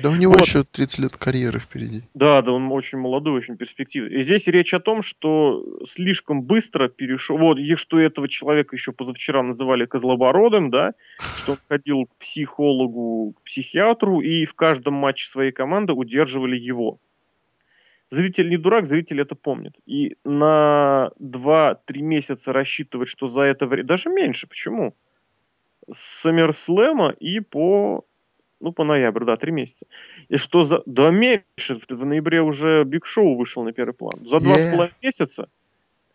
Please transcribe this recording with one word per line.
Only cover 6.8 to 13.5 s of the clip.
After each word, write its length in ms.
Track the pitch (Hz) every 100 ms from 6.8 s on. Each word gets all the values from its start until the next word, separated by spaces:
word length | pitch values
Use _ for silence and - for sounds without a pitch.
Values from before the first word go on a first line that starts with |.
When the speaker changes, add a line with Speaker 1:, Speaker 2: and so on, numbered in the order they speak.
| 127
Speaker 2:
перешел... 500 | - 131 131 - 156
Вот, 200 | 165 139
и 180 | 143 160
что 220 | - 165
этого 300 | 160 156 139
человека 480 | - 135 151 143 127
еще 160 | -
позавчера 500 | - 127 123 - 139
называли 440 | 127 117 131 127 120
козлобородым, 840 | 131 127 127 127 156 233 214 151
да, 240 | 127 190 - _ - -
что 180 | - -
он 40 | 139 _
ходил 380 | 147 143 139 123
к 100 | _
психологу, 1120 | - - 143 - 147 131 127 120 117 113 107
к 100 | -
психиатру, 760 | -